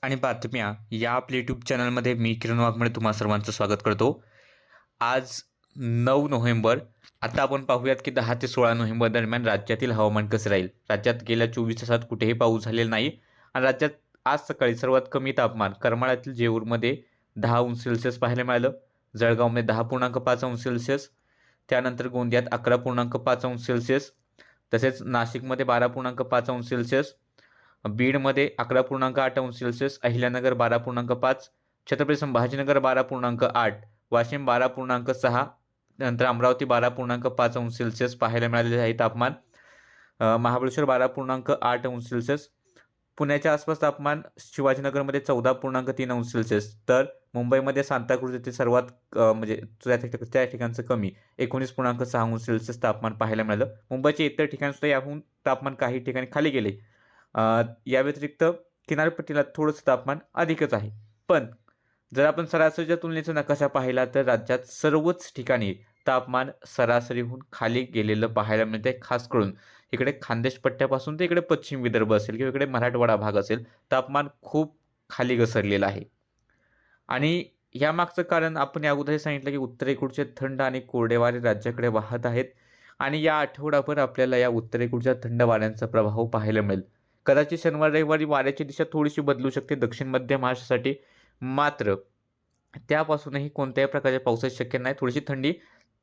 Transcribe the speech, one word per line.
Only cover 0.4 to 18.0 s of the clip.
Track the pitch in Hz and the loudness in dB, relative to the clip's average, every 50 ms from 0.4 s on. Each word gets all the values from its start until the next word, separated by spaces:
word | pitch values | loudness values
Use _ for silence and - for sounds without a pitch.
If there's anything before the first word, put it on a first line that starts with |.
| 120 117 127 123 107 104 107 107 - - | -6 -6 -4 -4 -4 -4 -4 -8 -10 -8
या | 113 110 117 117 | -6 -4 -2 0
आपल्या | 120 127 127 - 131 127 | 0 -2 -2 -2 -4 -4
YouTube | 123 127 127 120 120 | -4 -4 -6 -6 -4
चॅनलमध्ये | - 135 123 123 123 123 123 120 127 123 | -4 -2 0 0 0 -2 0 0 0 0
मी | 117 117 113 113 | 0 0 0 -2
किरण | 113 - 117 117 117 | -2 -2 -2 0 2
वाघमळे | 117 117 113 117 120 117 | 2 2 2 0 0 -2
तुम्हा | 120 113 113 110 107 | 0 0 0 -2 0
सर्वांचं | 107 107 104 104 104 104 110 | 0 0 0 0 0 -2 -4
स्वागत | 107 - 107 101 104 104 - | -4 -2 0 0 0 0 0
करतो. | 110 104 101 110 135 - - - _ _ _ _ _ _ _ _ _ - - _ _ _ - | 0 2 2 2 0 0 -2 -8 _ _ _ _ _ _ _ _ _ -20 -20 _ _ _ -4
आज | 117 120 127 131 127 123 - - - _ _ _ _ _ - | 0 0 0 0 -2 -4 -8 -14 -14 _ _ _ _ _ -12
नऊ | 139 127 117 117 117 120 127 135 143 147 147 | -8 -4 -2 0 2 2 4 4 4 4 2
नोव्हेंबर. | 139 117 117 120 120 117 110 113 123 147 - - _ _ _ _ _ _ | 0 2 2 2 2 4 4 4 2 2 0 -6 _ _ _ _ _ _
आता | - 117 120 151 | -8 -4 0 0
आपण | 139 131 139 139 135 | 2 2 0 -2 0
पाहूयात | 123 127 123 123 135 131 127 - | 0 0 2 2 2 0 0 -2
की | 143 | -2
दहा | 127 127 113 113 123 | -2 0 0 0 0
ते | 120 135 120 | -2 -2 -2
सोळा | - 131 123 117 117 | 0 2 4 4 4
नोव्हेंबर | 117 117 110 113 117 120 113 | 2 0 0 0 2 2 2
दरम्यान | 110 120 113 110 117 120 120 | 2 0 0 0 -2 0 0
राज्यातील | 113 101 101 107 - 113 107 131 123 | 0 0 0 0 -2 -2 -2 -2 0
हवामान | 113 110 107 107 107 107 104 104 | 2 2 2 2 2 2 0 0
कसं | 110 107 107 107 | -2 -2 0 2
राहील. | 101 95 92 92 - _ _ - | 2 2 0 -2 -6 _ _ -2
राज्यात | 107 101 104 123 117 117 113 113 | -2 0 0 0 0 0 -2 -2
गेल्या | 113 113 117 113 117 | 0 2 0 0 0
चोवीस | 123 117 113 113 113 | -2 -2 -2 -4 -4
तासात | 120 117 117 117 117 - | -2 0 0 0 0 -4
कुठेही | 120 98 113 110 120 | -4 -2 0 0 2
पाऊस | 117 123 117 113 113 104 | 4 4 2 2 2 0
झालेला | 113 113 117 117 113 | -2 0 0 0 0
नाही | 110 110 123 151 - - _ _ _ _ _ _ - | 0 0 0 -2 -4 -6 _ _ _ _ _ _ -4
आणि | 131 127 | 0 2
राज्यात | 135 127 127 151 147 143 - _ _ _ _ - | 2 2 2 0 -2 -2 -6 _ _ _ _ -2
आज | 131 143 147 | 0 0 0
सकाळी | - - 139 - 135 120 117 | -2 -6 -2 0 2 2 2
सर्वात | 120 131 131 131 131 127 - | 2 2 2 2 2 2 0
कमी | - 139 131 135 135 - | -2 -2 -2 -2 0 2
तापमान | 123 113 117 110 104 98 | 2 2 2 0 -2 -2
करमाळ्यातील | 98 - - 120 117 117 127 131 127 123 - 135 131 | -2 -2 0 0 0 2 2 0 0 0 -2 -6 -4
जेऊरमध्ये | 117 117 117 113 113 113 113 117 113 117 120 143 - - _ _ _ _ _ _ | 0 0 2 2 0 0 -2 -2 0 0 0 -2 -2 -6 _ _ _ _ _ _
दहा | 107 107 117 120 120 | -2 0 2 2 2
अंश | 123 123 120 117 | 2 2 -2 -4
सेल्सिअस | - 127 117 113 | -2 -2 -2 0